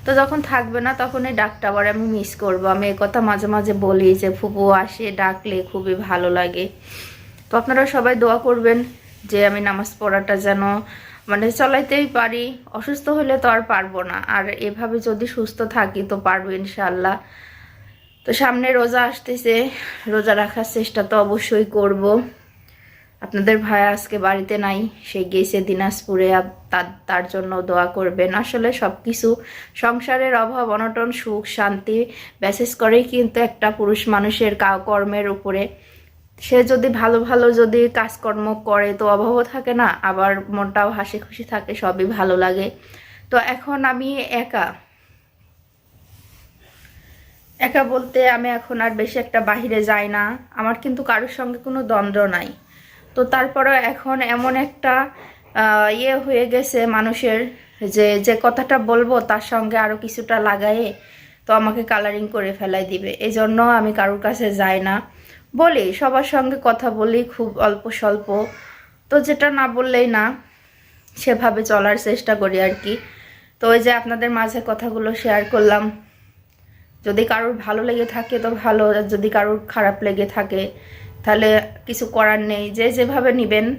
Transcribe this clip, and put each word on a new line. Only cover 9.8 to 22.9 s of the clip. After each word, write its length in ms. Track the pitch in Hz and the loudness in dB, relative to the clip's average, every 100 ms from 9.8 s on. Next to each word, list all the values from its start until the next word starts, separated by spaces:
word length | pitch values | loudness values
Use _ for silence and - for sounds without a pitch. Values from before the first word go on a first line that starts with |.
| 208 - | -6 -4
পড়াটা 380 | 214 196 196 196 | 0 0 0 0
যেন, 260 | 202 196 196 202 208 - - - - | 0 0 0 -2 -6 -18 -20 -20 -4
মানে, 240 | 202 226 | 0 0
চলাইতেই 540 | 226 269 269 277 277 285 | 2 2 2 0 0 0
পারি। 520 | 247 226 233 240 254 - | 0 -2 -2 -8 -10 -14
অসুস্থ 360 | 220 247 285 294 | -10 -6 -4 -2
হলে 300 | 302 269 262 | 0 2 2
তো 100 | 262 | 2
আর 140 | 226 | 2
পারবো 400 | 226 202 190 190 | 2 -2 -2 -6
না, 120 | 180 | -6
আর 300 | 190 190 202 196 | -6 -2 -2 -2
এভাবে 500 | - 208 214 233 226 | -6 -8 -6 -4 -2
যদি 260 | 226 214 240 | -2 -4 -4
সুস্থ 360 | - 214 - | -4 -6 -4
থাকি 400 | 226 233 196 196 | -4 -2 -2 -4
তো 140 | 196 196 | -6 -2
পারবো 340 | 190 190 190 | 0 -2 -2
ইনশাআল্লাহ। 680 | 190 196 - 190 180 190 202 - - - - - - - _ _ _ | -8 -8 -4 -4 0 -2 -2 -8 -20 -20 -20 -20 -20 -20 _ _ _
তো 80 | - | -4
সামনে 400 | 226 269 247 254 | 0 0 2 2
রোজা 300 | 254 240 247 | 2 2 2
আসতেছে, 680 | 240 262 - 247 233 226 262 - - - - | 0 -2 -10 -4 0 0 0 -6 -12 -12 -2
রোজা 280 | 214 214 | 0 2
রাখার 300 | 208 208 226 220 | 2 0 -4 -4
চেষ্টা 280 | 226 220 - | -4 -4 -4
তো 180 | 202 214 | 0 2
অবশ্যই 440 | 202 208 - 214 | 2 0 0 0
করব। 560 | 214 208 202 196 202 220 247 - _ _ _ _ - | 2 2 2 2 2 2 0 -14 _ _ _ _ -20